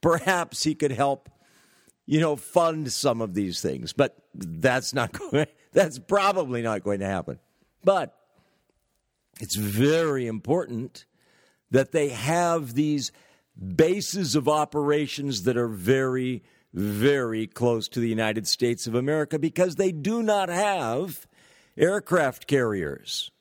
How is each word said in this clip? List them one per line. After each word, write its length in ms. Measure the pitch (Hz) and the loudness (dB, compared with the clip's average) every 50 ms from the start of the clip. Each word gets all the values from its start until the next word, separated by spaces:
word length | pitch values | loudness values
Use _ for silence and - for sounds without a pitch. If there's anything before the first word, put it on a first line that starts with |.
perhaps 640 | - 165 165 165 - - 190 180 - - - - - | 4 4 2 2 2 0 0 0 0 -4 -6 -4 -2
he 100 | 156 156 | -2 -2
could 180 | - 156 143 131 | 0 0 -2 0
help, 360 | 107 143 139 139 135 _ - _ _ _ _ _ _ _ _ _ _ _ _ _ _ _ | 2 0 0 0 -2 _ -20 _ _ _ _ _ _ _ _ _ _ _ _ _ _ _
you 140 | - 147 156 | 0 2 2
know, 160 | 165 160 147 | 4 2 0
fund 560 | 135 - - - 180 170 165 160 156 151 127 110 | -2 -6 0 2 4 4 4 2 0 -4 -4 -4
some 280 | - - 143 120 117 | 0 0 0 2 2
of 140 | 113 104 90 | -2 -2 -2
these 260 | 98 101 92 85 - | -2 -2 -2 -4 -4
things. 320 | - 90 67 67 60 78 - | -4 -4 -4 -4 -8 -10 0
But 240 | - 143 - _ _ _ _ _ | 0 0 0 _ _ _ _ _
that's 580 | - 95 87 165 160 151 131 123 131 127 - - | -12 -10 -10 -8 0 2 2 2 2 -2 -2 -2
not 200 | 131 120 107 - | -2 -2 -2 -4
<laughs> 180 | - 415 359 | -10 -10 -2
going, 160 | - 143 156 - _ _ _ _ _ | 0 0 0 0 _ _ _ _ _
that's 260 | - 190 170 156 131 | 2 2 2 0 -10
probably 640 | - _ 202 202 196 196 202 190 170 131 123 120 117 | -6 _ 0 2 2 2 2 0 -2 -2 -2 -4 -2
not 200 | 117 110 101 90 | -2 -2 -2 -2
going 180 | 101 101 98 | -2 -2 -2
to 60 | 98 | -2
happen. 320 | 98 98 92 82 - 65 - _ _ _ _ _ _ _ _ _ | -2 -2 -2 -4 -6 -10 -12 _ _ _ _ _ _ _ _ _
But 320 | 185 196 185 147 - _ _ _ _ _ _ _ _ _ _ _ _ _ _ _ _ _ _ _ _ _ _ _ _ _ - | 2 2 2 0 -4 _ _ _ _ _ _ _ _ _ _ _ _ _ _ _ _ _ _ _ _ _ _ _ _ _ -16
it's 160 | 117 101 - | -10 -6 -4
very 680 | 107 107 101 101 107 127 143 156 165 165 156 143 131 123 | -4 -2 -2 0 2 4 4 4 4 2 2 0 -2 -2
important 760 | 117 110 110 - - 143 180 165 - 120 110 123 - _ - - _ _ _ _ _ _ _ _ _ _ _ _ _ | -4 -6 -6 -2 0 0 0 0 -4 -6 -8 -8 -10 _ -18 -20 _ _ _ _ _ _ _ _ _ _ _ _ _
that 220 | - 131 135 - - | 4 4 4 4 0
they 160 | 165 147 143 | -2 -2 0
have 680 | 123 113 104 135 160 175 175 170 170 165 151 127 113 | -4 -4 -2 0 2 2 2 2 0 0 -2 -4 -2
these 380 | 131 151 151 151 143 127 - _ _ _ _ _ _ _ _ _ - | 0 0 0 0 -2 -4 -6 _ _ _ _ _ _ _ _ _ -14
bases 760 | 95 95 180 156 160 165 185 208 190 - - 196 190 143 110 | -10 -8 2 4 4 4 4 0 -2 -6 -4 -4 -2 0 0
of 140 | 151 131 139 | 0 2 2
operations 920 | 151 151 151 147 - 147 147 143 147 147 151 135 - - 143 143 131 101 90 | 2 2 0 0 -2 -2 0 2 2 2 0 -2 -4 -6 -6 -4 -4 -2 0
that 140 | 117 123 | 0 0
are 120 | 120 120 117 | 0 0 -2
very, 720 | 110 101 87 95 131 135 135 131 127 131 127 127 127 117 _ _ _ _ _ _ - | -4 -4 2 2 4 4 4 0 -2 -2 -2 -2 -4 -6 _ _ _ _ _ _ -6
very 760 | 87 98 104 104 101 110 139 143 139 127 117 110 110 110 | -4 -2 -2 -2 2 2 2 4 2 0 -2 -2 -4 -6
close 420 | 104 _ - 120 123 117 113 104 - | -6 _ 0 0 2 2 2 -2 -4
to 120 | - 127 | -4 -2
the 80 | 117 117 | -2 -2
United 380 | 113 110 113 107 107 110 104 | 0 0 0 0 0 -2 -2
States 400 | - - - - 120 120 - - | -4 -2 0 0 0 0 -2 -4
of 80 | 120 110 | -4 -2
America, 440 | 123 127 139 151 160 151 143 - 156 | -2 0 0 0 -2 -2 -2 -2 -2
because 380 | 143 165 - - 180 185 160 | -2 -2 0 2 0 0 2
they 160 | 135 196 185 180 | 0 0 0 0
do 300 | 151 143 185 220 233 233 | -2 -2 -2 -2 0 2
not 260 | 214 214 202 190 175 | 2 2 2 0 -2
have 760 | 170 180 202 208 196 180 143 113 113 131 175 196 143 - - _ _ _ _ _ _ _ _ _ _ | 0 0 0 0 0 0 -2 -2 -2 -2 -4 -6 -8 -14 -16 _ _ _ _ _ _ _ _ _ _
aircraft 720 | - - 170 196 208 - - - 175 156 135 123 - - | 2 2 2 2 0 -2 0 2 2 2 2 -2 -6 -4
carriers. 840 | - 143 139 123 113 104 98 85 73 69 - - - - - - - _ _ | 0 2 2 2 2 0 0 -2 -4 -6 -8 -10 -10 -8 -8 -8 -8 _ _